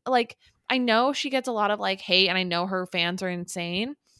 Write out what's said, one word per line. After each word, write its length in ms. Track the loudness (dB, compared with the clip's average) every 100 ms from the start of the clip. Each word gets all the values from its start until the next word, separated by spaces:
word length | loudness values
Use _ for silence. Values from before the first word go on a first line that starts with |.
| 0
like, 300 | 0 0 -8 _ _ -4
I 100 | 0
know 340 | 4 4 2
she 180 | 0 -2
gets 180 | -2 -2
a 40 |
lot 180 | 0 0
of, 80 | 0
like, 200 | -2 -2
hate, 280 | 2 4 4
and 80 | 2
I 60 |
know 240 | 0 -2 -2
her 200 | -4 -4
fans 360 | -2 -2 -2
are 60 | -4
insane, 640 | -6 -8 -8 -4 -4 -6 -8 _